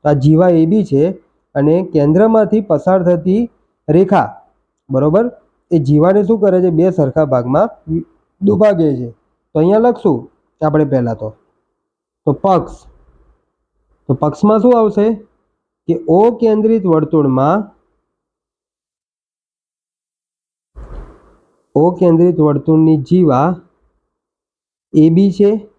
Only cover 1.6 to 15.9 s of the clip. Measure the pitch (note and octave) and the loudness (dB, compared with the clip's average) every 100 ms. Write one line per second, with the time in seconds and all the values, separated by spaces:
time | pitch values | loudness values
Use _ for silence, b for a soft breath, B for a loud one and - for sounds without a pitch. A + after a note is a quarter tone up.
1.6 | D3 E3+ F3+ D#3 C#3+ E3 A3 A3 G#3+ G#3+ | 0 0 0 -2 0 2 2 2 0 -2
2.6 | G3+ D#3+ - F#3+ F3 F3 F#3 G3+ A#3 _ | -2 -2 0 0 0 -2 0 -2 -4 _
3.6 | _ _ - D#3+ F#3+ F#3+ A#2+ - _ _ | _ _ 0 0 2 0 -2 -10 _ _
4.6 | _ _ _ C3+ D3 F3+ A#3+ - _ _ | _ _ _ -2 0 0 -2 -8 _ _
5.6 | _ E3+ C3+ D3 E3+ G3 F#3+ A3+ G3 F#3 | _ -2 0 2 2 0 0 0 0 0
6.6 | F3+ D#3+ F3+ F3+ C#3 D#3 D3 B2+ A#2+ D3 | 0 0 0 0 -2 -2 -2 -2 -2 -2
7.6 | A3+ - - E3 - _ _ _ G3 G3 | -2 -6 -8 -8 -8 _ _ _ -2 2
8.6 | G#3+ F3+ D#3 B2+ A#2+ - _ _ _ D3+ | 2 2 -2 -2 -8 -14 _ _ _ -2
9.6 | E3 G#3+ A#3+ A#3+ G3 B2+ - _ _ _ | 0 2 0 0 -2 -2 -8 _ _ _
10.6 | D#3 D3 D3+ C3 A#2 A2 A2 - _ _ | -2 0 0 -2 -2 -6 -12 -14 _ _
11.6 | _ _ _ _ _ _ - C3+ G3 F3+ | _ _ _ _ _ _ -4 -2 0 0
12.6 | - - - _ _ _ _ _ _ _ | -2 -16 -20 _ _ _ _ _ _ _
13.6 | _ _ _ _ - C3 D3+ - G#3 G#3+ | _ _ _ _ -6 -4 -4 -2 0 2
14.6 | B3 A#3+ G#3+ G#3 G#3+ G#3+ - _ _ _ | 2 2 0 0 -2 -4 -12 _ _ _
15.6 | _ _ - | _ _ -6